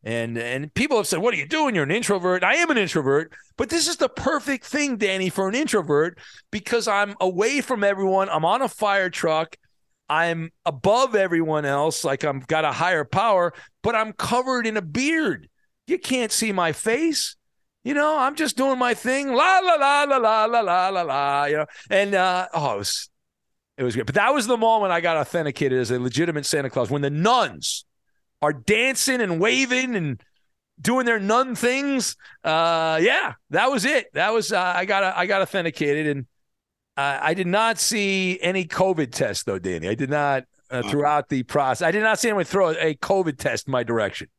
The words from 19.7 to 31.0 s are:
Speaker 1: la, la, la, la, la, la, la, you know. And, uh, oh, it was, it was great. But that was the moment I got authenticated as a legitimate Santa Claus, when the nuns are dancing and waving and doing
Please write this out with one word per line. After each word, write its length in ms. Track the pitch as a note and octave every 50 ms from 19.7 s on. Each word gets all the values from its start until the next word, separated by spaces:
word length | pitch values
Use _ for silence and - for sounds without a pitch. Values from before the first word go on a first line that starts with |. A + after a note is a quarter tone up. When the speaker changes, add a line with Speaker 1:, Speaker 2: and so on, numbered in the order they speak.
| E4+
Speaker 1:
la, 280 | D4+ C#4 C#4 C#4+ C#4+ D4
la, 140 | C#4+ C#4
la, 280 | C4 A3+ A3 A3 A3 G#3+
la, 160 | A3+ A#3+ A#3
la, 280 | A3 F#3 F3 F#3 F3+ F#3+
la, 120 | G3 F#3
la, 440 | F3 D3+ C3+ C#3 C#3+ C#3+ C#3 C#3+ C#3+
you 120 | C#3+ D3
know. 80 | D3+ D#3 - - - - -
And, 240 | - F#3+ G3+ G3+ G3+
uh, 320 | F#3 F#3 F#3 F3+ F3+ F#3 F3+ -
oh, 220 | E3 D3 C3+ G#2+
it 20 |
was, 320 | G2+ G#2 - - - - - _ _ _ _ _ _ _ _ _ _ _ _ _
it 60 | - C3
was 120 | B2 G#2+
great. 100 | B2 D3
But 100 | - C3
that 180 | G#3 G3+ A#3+ C#4+
was 120 | D4 G#3+
the 120 | A3 B3+
moment 340 | A3+ A3 A3+ A3+ A3 G3+ F#3+
I 100 | F3 E3+
got 160 | E3+ E3+ E3
authenticated 640 | D#3 C#3 - - F3 D#3+ D3 C3 - D3+ C3+ B2+ B2+
as 100 | B2 A2
a 80 | B2+ B2+
legitimate 460 | B2 B2+ A#2 C3 E3+ E3+ D#3+ D3 C#3+
Santa 240 | - - D3 C3+ C3
Claus, 200 | - C3+ A#2+ G2+
when 120 | C#3 D3
the 80 | C#3+ C#3
nuns 760 | C#3+ D3+ E3+ G#3+ B3 B3+ G#3 C#3 F#2 C#2+ - - - - - _ _ _ _ _ _ _ _ _ _ _
are 120 | - D3+ D#3
dancing 680 | C3 A2+ - G#3 A3 A#3+ C4+ C4 - - C4+ C4 B3
and 180 | A#3 F#3+ E3+ D#3+
waving 560 | F#3 A3+ B3 C4 C4+ B3 B3 B3+ C4 B3+ A#3+
and 260 | G3 E3 C#3+ B2+ - _ _ _ _ _ _ _ _ _ _ _ _
doing 260 | C#3+ G3+ A#3+ C4